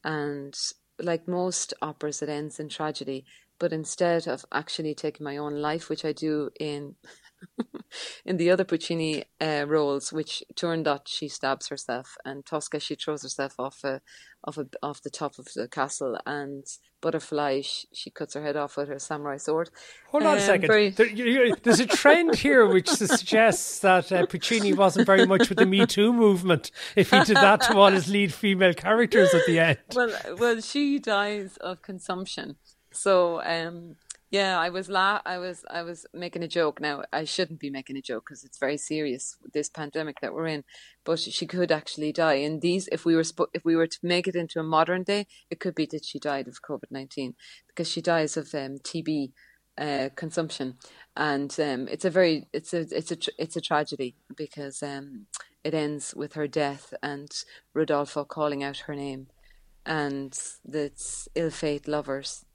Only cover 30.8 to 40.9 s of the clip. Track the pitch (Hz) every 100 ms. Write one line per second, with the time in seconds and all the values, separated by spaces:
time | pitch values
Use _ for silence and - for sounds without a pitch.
30.8 | 285 277 220 202 208 208 190 - 180 185
31.8 | - 185 - 185 185 - - 147 _ _
32.8 | _ - 202 185 175 165 - 165 165 170
33.8 | 170 151 _ - _ 196 196 180 170 180
34.8 | 185 196 190 208 - 180 180 175 - 170
35.8 | 170 170 - - 175 175 165 170 156 -
36.8 | 151 143 - 147 156 - 175 160 143 135
37.8 | - 135 - 110 - 139 135 - 135 147
38.8 | - 156 151 127 - - - 151 147 -
39.8 | 147 160 156 - 120 - 160 151 - -
40.8 | -